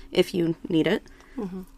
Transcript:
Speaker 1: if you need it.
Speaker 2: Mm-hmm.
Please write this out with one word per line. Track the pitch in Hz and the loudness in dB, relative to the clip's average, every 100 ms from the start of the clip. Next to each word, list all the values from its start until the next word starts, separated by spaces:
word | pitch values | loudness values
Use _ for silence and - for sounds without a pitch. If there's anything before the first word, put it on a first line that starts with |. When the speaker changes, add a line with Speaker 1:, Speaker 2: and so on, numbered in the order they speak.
| - | -4
Speaker 1:
if | - 180 | 0 2
you | 185 165 165 - | 2 0 -2 0
need | 165 156 | 2 2
it. | 202 - - - - | 0 -4 -20 -16 -10
Speaker 2:
Mm-hmm. | 202 185 185 | -8 -10 -8